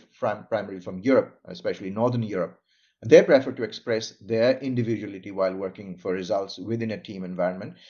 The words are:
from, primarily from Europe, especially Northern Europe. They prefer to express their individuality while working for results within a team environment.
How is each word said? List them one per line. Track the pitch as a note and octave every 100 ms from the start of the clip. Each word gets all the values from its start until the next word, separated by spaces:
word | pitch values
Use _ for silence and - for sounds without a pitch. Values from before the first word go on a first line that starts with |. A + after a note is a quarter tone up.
| -
from, | _ A#2+ G#2 -
primarily | A2 G2+ F#2+
from | F2+ F#2
Europe, | A2 B2+ - -
especially | - F2+ A2 F#2 G2
Northern | G2+ B2 A#2+
Europe. | A2 G2 E2 - _ _ _ _ A2+
They | D#3
prefer | G3 C#3 C3
to | B2
express | A2 - - A2+ A2+ -
their | F#2+ A2 A#2+ C3
individuality | C#3 B2 A2+ A2 G#2 G2 G2
while | F#2+ F#2+
working | F#2+ F#2+ F#2 G2 F2+
for | G2
results | F#2 F2+ G2+ F#2+ -
within | F#2 A2+ A2+
a | G2+
team | - G2
environment. | F#2 F2+ F2+ F#2 A#2 -